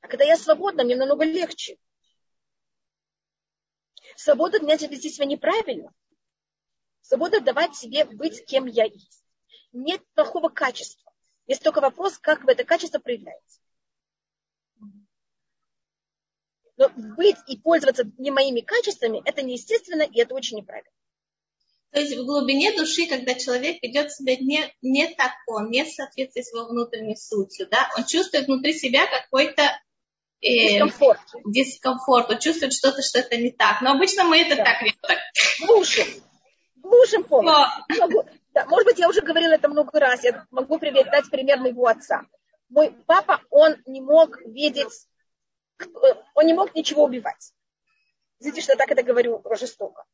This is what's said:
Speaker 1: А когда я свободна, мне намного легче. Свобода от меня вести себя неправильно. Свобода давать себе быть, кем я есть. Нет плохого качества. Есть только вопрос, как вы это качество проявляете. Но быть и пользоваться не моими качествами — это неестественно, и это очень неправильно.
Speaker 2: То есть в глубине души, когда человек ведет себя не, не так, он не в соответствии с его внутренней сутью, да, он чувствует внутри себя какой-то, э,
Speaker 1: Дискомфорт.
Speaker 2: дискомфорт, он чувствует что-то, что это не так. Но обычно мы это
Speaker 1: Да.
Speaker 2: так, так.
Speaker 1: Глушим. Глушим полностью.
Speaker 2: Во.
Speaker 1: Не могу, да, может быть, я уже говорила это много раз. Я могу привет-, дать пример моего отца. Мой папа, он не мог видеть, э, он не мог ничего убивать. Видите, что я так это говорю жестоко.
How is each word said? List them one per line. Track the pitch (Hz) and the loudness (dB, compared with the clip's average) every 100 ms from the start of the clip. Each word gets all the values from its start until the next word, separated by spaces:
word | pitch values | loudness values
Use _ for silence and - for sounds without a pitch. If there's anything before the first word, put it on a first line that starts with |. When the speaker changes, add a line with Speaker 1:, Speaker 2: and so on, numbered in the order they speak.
Speaker 1:
А | - | -12
когда | 254 285 | 0 2
я | 320 | 2
свободна, | - 311 392 339 | 2 0 0 -4
мне | 247 247 | -2 -2
намного | 262 294 | -2 0
легче. | 320 330 339 - - - _ _ _ _ _ _ _ _ _ _ _ _ _ _ _ _ _ _ _ _ _ _ _ - | -2 -2 -6 -10 -16 -18 _ _ _ _ _ _ _ _ _ _ _ _ _ _ _ _ _ _ _ _ _ _ _ -10
Свобода | - 262 330 - | -2 0 0 -2
от | |
меня | 294 311 | 0 -2
вести | 302 285 311 | -2 -12 -14
себя | - 277 | -8 -6
неправильно. | 285 302 415 415 220 - _ _ _ _ _ _ _ _ _ _ _ | -4 -2 -2 -4 -10 -12 _ _ _ _ _ _ _ _ _ _ _
Свобода | _ 262 330 427 | _ -2 0 0
давать | 247 240 339 - | 0 -2 -4 -6
себе | 233 277 294 | -10 -4 -4
быть, | 214 311 - - | -4 -10 -10 -4
кем | 269 254 | -4 -2
я | 226 220 | -2 -2
есть. | _ _ _ _ _ _ _ _ | _ _ _ _ _ _ _ _
Нет | 240 277 381 _ - | -12 -10 -10 _ -2
плохого | 285 359 320 | -2 -2 -6
качества. | - 269 247 - - _ _ _ _ _ | -4 -6 -6 -18 -20 _ _ _ _ _
Есть | - | -2
только | 320 302 | -2 0
вопрос, | 269 - 381 - | -2 -2 -8 -6
как | - 302 | -2 0
вы | 262 | 2
это | - | 0
качество | - 330 330 285 | 0 -4 -4 -8
проявляете. | - 240 190 131 _ _ _ _ _ _ _ _ _ _ _ _ _ _ 208 202 202 _ _ _ _ _ _ _ _ _ _ _ _ _ _ _ _ _ | -8 -10 -10 -20 _ _ _ _ _ _ _ _ _ _ _ _ _ _ -20 _ _ _ _ _ _ _ _ _ _ _ _ _ _ _ _ _ _ _
Но | 269 | -2
быть | 262 214 220 392 - - | -2 -16 0 0 0 -8
и | 240 | -8
пользоваться | 302 330 - - 226 - | 0 2 2 -2 -6 -6
не | 269 | -4
моими | 269 277 240 | -2 0 -2
качествами — | - 466 466 - 233 214 - | -4 -4 -4 -4 -4 -4 -6
это | - | -8
неестественно, | 269 247 - 453 - 330 | -8 -10 -4 -4 -4 -4
и | 302 214 | -2 0
это | 233 262 | -2 -4
очень | 254 214 | -10 -14
неправильно. | 196 - _ _ _ _ _ _ _ _ _ _ _ | -16 -20 _ _ _ _ _ _ _ _ _ _ _
Speaker 2:
То | 285 | -4
есть | 294 247 | -4 -6
в | 247 | -4
глубине | 285 247 269 381 370 | -2 0 0 0 -2
души, | 320 - 330 | -4 -4 -4
когда | 269 247 | -4 -4
человек | 254 262 247 285 339 | -6 -4 -4 -4 -8
ведет | 240 262 294 | -6 -4 -6
себя | - 269 262 | -6 -4 -4
не, | 262 302 302 _ | -2 -4 -4 _
не | 254 269 330 - | -2 0 0 -2
так, | 254 - - | -4 -4 -10
он | 220 214 | -8 -4
не | 240 320 | -4 -4
в | |
соответствии | - - - 262 - | -10 -14 -10 -8 -8
с | 240 | -12
его | 233 233 | -12 -8
внутренней | 240 240 220 220 214 | -6 -6 -8 -10 -12
сутью, | - 214 190 - 185 | -8 -6 -6 -8 -4
да, | 233 269 - | -2 -2 -4
он | - | -4
чувствует | 320 370 302 262 | -2 0 -2 -2
внутри | 262 277 | -2 -2
себя | 311 262 262 381 | -4 -2 0 0
какой-то, | 254 - 262 302 - 285 - _ _ _ _ _ _ | -2 -4 0 0 2 0 0 _ _ _ _ _ _
э, | - 240 220 | 0 2 2
Speaker 1:
Дискомфорт. | 202 - - 277 - - 480 208 | 4 2 4 4 4 -2 -16 -4
Speaker 2:
дискомфорт, | 220 262 - 262 247 - 247 233 | 0 0 -2 -6 -4 2 2 2
он | 233 | -2
чувствует | 311 330 269 | -2 -2 -2
что-то, | - 269 277 | 0 0 0
что | 262 240 | -2 -2
это | 254 233 | -2 -2
не | 240 | -4
так. | - 208 214 | 0 0 2
Но | 254 | 0
обычно | 277 370 - 359 | 2 2 2 4
мы | 320 | 4
это | 330 277 | 2 2
Speaker 1:
Да. | 220 | 2
Speaker 2:
так, | - 214 - | 0 -2 -6
так. | - 175 - - - - 220 | -4 -4 -2 -2 -2 -2 4
Speaker 1:
Глушим. | 440 349 - - - _ _ _ _ _ _ | 4 4 -2 -2 -6 _ _ _ _ _ _
Глушим | 339 480 523 427 | 4 6 6 4
полностью. | - 277 320 302 277 - - | 2 2 6 6 4 0 -6
Speaker 2:
Во. | 330 | 0
Speaker 1:
Не | |
могу, | 453 370 - _ _ | 2 2 -2 _ _
да, | - - | -4 0
может | 339 415 | 2 4
быть, | 466 | 4
я | 349 | 4
уже | 370 | 2
говорила | 302 330 330 | 0 0 4
это | 311 294 | 4 2
много | 294 294 302 | 0 0 2
раз. | 277 247 | 2 2
Я | 247 233 - | 0 -2 -8
могу | 262 262 320 | -8 -4 -4
привет-, | 311 269 269 | 0 2 2
дать | 285 - | 2 -2
пример | 269 269 269 | -6 0 0
моего | 254 240 240 | 0 0 0
отца. | 220 - 160 - _ _ _ _ | 0 -4 -8 -8 _ _ _ _
Мой | 254 - - - | 2 2 0 2
папа, | 330 302 302 _ | 2 2 -2 _
он | 285 311 294 - | 6 6 4 -10
не | 262 | -14
мог | 262 311 320 - - | 4 6 6 0 -20
видеть, | 220 294 277 349 - _ _ _ _ _ _ _ _ | -4 -4 -4 -8 -10 _ _ _ _ _ _ _ _
э, | - - 539 - _ - | -20 2 2 2 _ 2
он | 320 | 4
не | |
мог | 330 403 320 | 4 0 -4
ничего | 311 302 285 | -4 2 0
убивать. | 247 214 - - _ _ _ _ _ _ _ _ _ | 0 -10 -12 -20 _ _ _ _ _ _ _ _ _
Видите, | 277 311 | -12 -10
что | 311 | -2
я | 269 | 0
так | 262 | 2
это | 269 | 0
говорю | 247 240 240 226 196 202 | 0 0 0 -2 -6 -6
жестоко. | 247 - 196 - - | -6 -10 -14 -14 -20